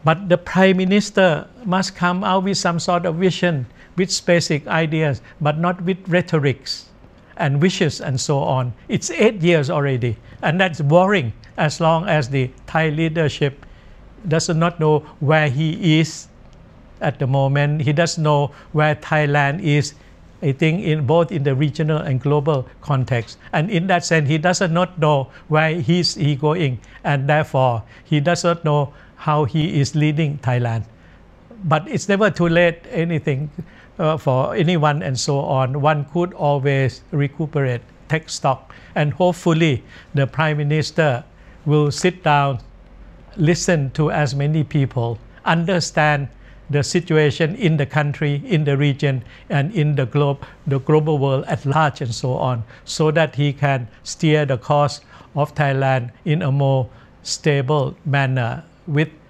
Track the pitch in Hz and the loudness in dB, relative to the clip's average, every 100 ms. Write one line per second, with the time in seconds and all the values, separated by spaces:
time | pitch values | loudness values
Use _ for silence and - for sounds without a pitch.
0 | 151 170 196 175 - 180 190 185 185 208 | 0 -2 0 0 0 2 4 4 2 2
1 | 208 - 185 151 - - 214 185 - - | 2 2 2 2 -4 -12 -4 -2 -2 -2
2 | 175 180 202 190 190 196 180 170 - 175 | -2 0 0 0 0 -2 -2 -2 0 0
3 | 175 160 185 - 180 151 120 - - - | 0 0 0 2 -2 -2 -6 -14 -10 -4
4 | 185 - - 175 - 151 131 160 165 156 | -2 -2 2 2 2 -4 -2 -2 0 0
5 | 156 123 - - 147 151 175 180 175 190 | 0 -2 -8 -4 -2 0 -2 -2 -4 -4
6 | 185 175 170 160 139 120 - - - - | 0 0 2 0 0 -2 -8 -12 -14 -20
7 | - - - - 147 139 185 185 156 - | -20 -20 -20 -4 -2 2 0 2 -2 -2
8 | - 131 - 139 160 131 123 - - 226 | -6 -4 -2 -2 0 -2 -4 -8 -6 -6
9 | - 339 226 214 170 165 139 160 143 127 | -4 0 0 2 2 2 2 -2 0 -2
10 | 120 110 - - - 170 185 147 143 170 | -2 -4 -12 -6 -2 0 0 0 4 4
11 | 190 202 117 - - - 156 - 160 165 | 4 2 -2 -8 -14 -2 -2 2 2 2
12 | 196 151 123 139 127 - - 160 160 151 | 2 0 0 -2 -2 -6 -4 0 0 0
13 | 165 165 151 - 143 131 - - - - | -2 0 -2 0 -4 -4 -20 -20 -20 -20
14 | - - 196 160 - 165 170 170 156 151 | -20 -12 -2 -2 0 0 0 0 2 2
15 | 147 - 139 156 151 131 160 160 185 156 | -2 -6 0 2 2 0 -2 0 2 4
16 | 160 - - - - - - - - - | 2 -6 -18 -20 -20 -20 -20 -20 -20 -6
17 | - - 131 139 135 143 147 151 135 151 | -6 -2 -2 0 0 0 0 0 0 2
18 | 170 - 151 147 143 - - 151 151 151 | 0 0 0 2 0 -8 -6 0 0 -2
19 | - 156 147 147 139 156 170 147 143 - | -2 0 2 2 0 0 0 2 0 -8
20 | - - - - 151 135 160 170 196 156 | -20 -20 -20 -6 -4 0 0 0 -2 -2
21 | 131 160 165 165 139 131 151 - 156 156 | 2 2 2 0 0 0 -2 0 -2 0
22 | - 127 143 147 143 143 123 - - 135 | -2 -2 0 0 0 -2 -4 -14 -4 -2
23 | 123 120 107 - - 170 170 190 190 175 | 0 -2 -4 -16 -6 -4 0 -2 0 0
24 | - 160 135 156 175 - 190 165 180 - | 2 0 2 0 0 0 0 0 -2 0
25 | 151 147 127 - - 156 156 170 127 175 | 2 2 -2 -12 -2 0 2 -2 0 0
26 | 160 - 147 139 151 175 147 123 - - | 0 -2 -2 0 0 0 -2 -4 -12 -8
27 | - 143 139 151 156 139 131 113 - - | -2 -2 2 0 2 2 2 0 -8 -20
28 | - 151 143 175 175 170 156 147 139 - | -2 0 2 0 0 0 0 0 0 -8
29 | - - - 151 139 160 151 151 139 151 | -20 -8 -2 0 0 0 0 0 0 0
30 | 151 151 156 147 123 123 120 113 - - | 0 0 -2 -2 -2 -2 -2 -4 -8 -16
31 | - - - - - 233 180 156 214 233 | -20 -20 -20 -20 -20 -8 -2 -2 -2 -6
32 | - 196 214 - 170 165 170 165 - 160 | -2 2 2 2 2 4 2 0 -8 -4
33 | 170 160 - 135 147 - - - - - | -2 -2 -2 -4 -4 -10 -16 -20 -20 -4
34 | 160 156 - 127 - - 165 175 151 147 | -2 0 0 0 0 0 0 2 2 0
35 | - 127 - 139 139 131 131 143 143 151 | -4 -4 -2 -2 0 0 0 0 0 0
36 | 143 175 175 - 147 143 135 135 135 - | -2 -4 -4 -2 0 0 0 2 0 -4
37 | - 151 143 - 151 151 135 120 - - | -6 -2 -2 -4 -4 -2 -2 -4 -8 -20
38 | - 160 - - 147 127 - - - - | -6 -6 -4 -2 -2 -2 -6 -20 -8 -2
39 | 151 - 180 175 175 160 165 123 - - | -2 2 0 2 0 2 2 0 -6 -20
40 | - 139 135 - 156 151 147 156 139 - | -6 -2 -2 0 -2 0 0 0 -2 0
41 | 156 120 - - - - 151 151 147 - | 0 0 -6 -20 -20 -8 0 2 2 0
42 | 180 180 156 143 139 120 - - - - | -2 0 2 2 2 -2 -10 -20 -20 -20
43 | - - - - 156 170 - 170 135 - | -20 -20 -18 -2 0 2 2 0 0 -2
44 | 156 165 147 139 143 156 147 151 135 - | 0 0 -2 -2 -2 0 0 0 0 -2
45 | 117 110 - - - 165 170 175 165 - | -4 -6 -12 -8 0 0 2 0 0 0
46 | 151 147 139 - - - - 143 - 185 | 2 2 -4 -12 -20 -20 -4 -2 0 -2
47 | 165 160 147 - 160 220 190 156 143 151 | 2 2 2 2 -2 0 0 0 0 -2
48 | 147 - 151 143 190 156 147 139 147 135 | -2 -2 -2 -2 0 0 2 2 2 2
49 | 143 131 - - - 143 147 214 151 143 | -2 -2 -8 -20 -4 -2 -2 0 0 0
50 | 127 147 143 139 - - - 135 131 156 | 0 0 0 -2 -10 -10 -4 -2 2 2
51 | 156 147 139 135 - 151 139 143 156 - | 2 0 0 0 -2 -4 0 2 0 -2
52 | 123 107 131 127 131 120 110 - - - | -8 -4 -4 -2 -2 -2 -8 -16 -12 0
53 | 156 156 156 - 143 135 143 135 120 - | 0 2 0 0 -2 0 -2 -2 -6 -14
54 | - - 160 151 143 127 - 147 143 - | -16 -2 2 2 2 -2 0 2 2 -2
55 | - - - 143 147 - 143 135 135 131 | -18 -20 -8 -4 -4 0 0 0 0 0
56 | 120 - 180 151 143 139 139 135 120 - | -2 -8 -2 0 0 0 2 0 -2 -10
57 | - - - - 160 139 131 151 131 - | -20 -18 -10 -4 0 0 0 0 -2 -6
58 | 151 139 135 131 117 123 - - - 147 | -2 0 0 0 -2 -6 -12 -20 -4 -2
59 | 160 - | -2 -6